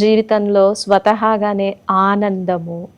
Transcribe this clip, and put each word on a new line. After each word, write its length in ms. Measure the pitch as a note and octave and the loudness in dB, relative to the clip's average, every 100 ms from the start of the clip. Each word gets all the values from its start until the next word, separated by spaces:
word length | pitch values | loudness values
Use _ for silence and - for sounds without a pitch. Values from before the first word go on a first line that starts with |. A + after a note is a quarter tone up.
జీవితంలో 640 | G#3 A3 A3 G#3+ G#3 G3+ G3 G#3 | 2 2 2 -2 2 2 2 0
స్వతహాగానే 840 | G3 G3 G#3 G#3+ A3 G#3+ G#3 G3+ G3 G3 - F#3+ G3 | 0 2 2 0 0 0 -2 -2 -4 -6 -4 0 0
ఆనందము 760 | G3+ G#3 F#3+ F3+ F3+ E3+ E3+ F3+ | 0 -2 -4 -4 -6 -6 -12 -14